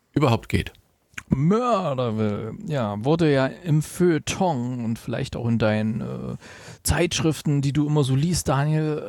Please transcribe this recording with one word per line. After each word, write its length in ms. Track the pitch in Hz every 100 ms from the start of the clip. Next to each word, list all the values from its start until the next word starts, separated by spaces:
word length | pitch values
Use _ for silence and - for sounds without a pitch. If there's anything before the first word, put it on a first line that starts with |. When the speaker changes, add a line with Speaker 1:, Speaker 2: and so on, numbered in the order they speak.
| _
Speaker 1:
überhaupt 360 | 143 143 117 -
geht. 240 | - - - _ _ _ - - 131 160 214
Speaker 2:
Murderville, 1000 | 247 202 165 127 120 107 107 104 110 - 165
ja, 360 | 143 104 101
wurde 280 | 131 165 160
ja 140 | 135 131
im 360 | - 180 151
Feuilleton 1000 | - - 180 151 - - 185 131 123 127
und 140 | 113 113
vielleicht 380 | - 120 127 -
auch 100 | 117
in 100 | 113
deinen, 420 | 110 107 110 -
äh, 360 | - 64 - - - - - -
Zeitschriften, 800 | - 156 170 - 160 143 156 143
die 100 | 139
du 140 | 147 147
immer 180 | 151
so 100 | 135
liest, 340 | 131 170 165 -
Daniel, 540 | 135 151 156 156 151